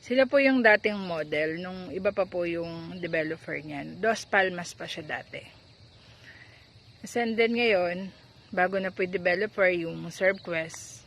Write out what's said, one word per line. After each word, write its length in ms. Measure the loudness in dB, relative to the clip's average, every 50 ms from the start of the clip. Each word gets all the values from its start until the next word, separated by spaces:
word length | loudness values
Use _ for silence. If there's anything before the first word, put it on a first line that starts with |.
| -4
Sila 240 | 2 4 4 4
po 160 | 6 6 6 6
yung 160 | 6 6 8
dating 400 | 8 8 6 6 4 0 -2 -2 -4
model 560 | -4 -4 -4 -4 -2 0 0 0 0 -2 -4 -6
nung 240 | -8 -8 -10 -10 -8
iba 220 | -8 -2 -2 0
pa 160 | 0 0 -2
po 160 | 0 0 -2 -2
yung 560 | 0 -2 -2 -4 -6 -8 -8 -10 -10 -8 -8
developer 560 | -6 -2 0 0 0 -2 -4 -8 -8 -8 -8
niyan. 420 | -8 -8 -8 -10 -8 -10 -10 -8
Dos 300 | 0 0 0 0 0 -2
Palmas 480 | 2 4 4 4 4 0 -4 -8 -10 -10
pa 100 | -12 -10
siya 220 | -10 -10 -10 -8
dati. 320 | -8 -8 -8 -8 -12 -14 -14 -14 -16 -20 -20 -20 -20 -20 _ -20 -20 -20 -20 -20 -20 -20 -20 -20 -20 -20 -20 -20 -20 -20 -20 -20 -20 _ -20 -20 -20 -20 -18
And 320 | -16 -6 -4 -2 -2 0 0
then 220 | 0 0 0 0
ngayon, 560 | 0 2 2 4 2 2 0 -2 -6 -10 -12 -14 -18 -20 -20 -20 -20 -18 -6
bago 240 | 0 0 0 2 0
na 160 | -2 -4 -4
po 160 | -2 -4 -4
yung 80 | -2 -2
developer, 560 | 0 0 2 2 2 0 -4 0 2 4 4
yung 320 | 4 2 -2 -4 -6 -8 -10 -10
Servquest 880 | -6 2 2 2 2 2 -6 -6 -4 -4 -4 -6 -12 -16 -16 -16 -18 -20 -20